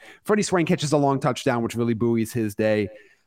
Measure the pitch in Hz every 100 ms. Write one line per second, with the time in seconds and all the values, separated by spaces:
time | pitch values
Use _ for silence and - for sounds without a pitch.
0 | - - - 208 - 185 160 165 147 151
1 | 139 135 143 120 139 120 113 117 120 110
2 | 117 117 110 120 107 101 107 107 101 -
3 | - _